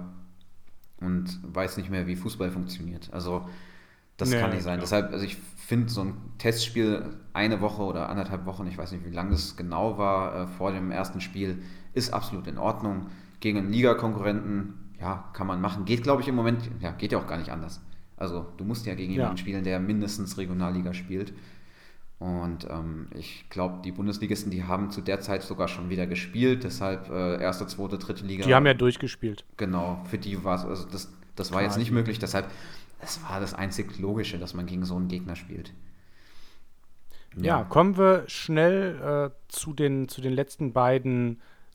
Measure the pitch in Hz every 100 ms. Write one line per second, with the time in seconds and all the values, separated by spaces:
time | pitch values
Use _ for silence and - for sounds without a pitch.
0 | - - - - - - - - - -
1 | 90 90 90 - - 85 92 - 90 95
2 | 90 90 107 - 92 90 90 - 82 85
3 | - - 90 90 90 90 - - - -
4 | _ - 135 120 95 95 85 90 87 104
5 | 101 98 98 - - - - 120 117 107
6 | 98 - - - 117 113 - 117 110 104
7 | 69 - - - 107 107 104 104 98 85
8 | - 98 92 95 90 95 92 90 87 90
9 | 87 85 95 98 - - 87 82 110 101
10 | 98 95 95 90 92 - 95 98 92 90
11 | 95 95 - 95 98 92 - - - -
12 | 120 104 - 98 - 73 104 113 110 95
13 | 92 - - - 110 104 98 110 123 117
14 | 113 104 98 104 104 101 98 - - -
15 | 90 92 - - 92 92 98 95 92 120
16 | 117 139 123 127 117 120 - - 85 80
17 | 107 110 - 82 73 78 80 - - -
18 | - - 95 87 85 - 98 117 113 92
19 | 90 95 120 92 - 98 92 92 95 107
20 | 101 107 95 - 92 90 90 90 90 90
21 | - 95 98 - - - - - - -
22 | - - 90 90 87 82 - 82 82 80
23 | - - 82 - - - 90 90 92 90
24 | 101 101 104 104 104 92 90 92 101 101
25 | 92 98 - 98 - 92 87 90 87 90
26 | 90 87 - 110 127 123 95 - 95 95
27 | - 85 90 87 92 90 95 - 98 98
28 | - 98 101 95 95 127 143 127 123 123
29 | 131 - 117 104 - - 101 92 85 90
30 | - 107 101 98 95 90 - 95 87 95
31 | - - - - 92 92 101 101 117 120
32 | 113 107 95 98 98 - - - - -
33 | - - - 95 98 - 98 98 98 95
34 | 98 107 104 87 87 87 87 90 90 90
35 | 90 90 87 85 - 87 80 - - -
36 | - - - - - - - - - -
37 | - - - - - 160 - - 185 190
38 | 190 185 131 - - 156 165 190 190 147
39 | 139 147 143 - - - - 147 147 135
40 | 131 - 131 131 139 - 143 123 123 131
41 | 131 123 120 117 - - -